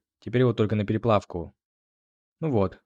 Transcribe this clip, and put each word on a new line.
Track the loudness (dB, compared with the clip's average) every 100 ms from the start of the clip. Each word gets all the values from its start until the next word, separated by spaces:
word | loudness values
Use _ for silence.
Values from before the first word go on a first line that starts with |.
| _ _
Теперь | -4 0
вот | 2 2
только | 0
на | 0 -2
переплавку». | -2 2 0 0 -8 -10 -16 _ _ _ _ _ _ _ _
«Ну | -2
вот, | 0 0 -4